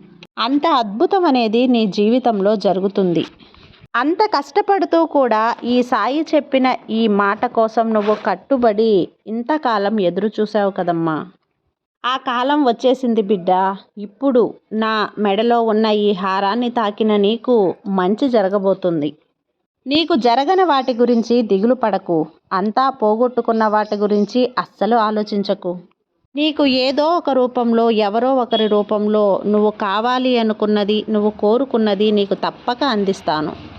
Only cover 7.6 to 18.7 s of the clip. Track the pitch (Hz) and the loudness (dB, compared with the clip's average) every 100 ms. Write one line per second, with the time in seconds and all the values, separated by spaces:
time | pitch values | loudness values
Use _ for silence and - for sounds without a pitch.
7.6 | 220 226 226 214 208 214 220 190 - 269 | 0 0 0 0 0 0 -2 -4 -2 0
8.6 | 240 208 226 202 - _ - 226 240 311 | 2 2 2 2 0 _ -10 -8 -2 -2
9.6 | 277 214 202 220 175 180 214 208 214 214 | -2 -2 0 0 0 0 -4 -2 -2 0
10.6 | 202 196 175 170 165 156 180 - _ _ | -2 -2 -2 -2 -2 -4 -8 -16 _ _
11.6 | _ _ _ _ 240 262 262 240 254 294 | _ _ _ _ -6 -6 -4 -4 0 2
12.6 | 262 233 262 262 240 226 196 208 175 185 | 2 2 0 0 0 0 0 -2 2 0
13.6 | 190 196 - - 208 - 277 247 196 - | 0 -4 -12 -16 -16 -4 0 2 2 -2
14.6 | _ 214 220 220 202 - 208 196 226 233 | _ -4 -2 -2 -4 -2 0 0 2 2
15.6 | 226 214 220 214 208 190 190 190 196 226 | 2 2 2 2 0 0 -2 -2 -2 -2
16.6 | 240 240 208 208 220 208 202 226 - 233 | -2 -2 -4 0 0 2 2 0 0 2
17.6 | 185 139 - 190 180 214 277 240 190 202 | 2 -2 -4 -2 0 0 0 2 0 0
18.6 | 196 | 0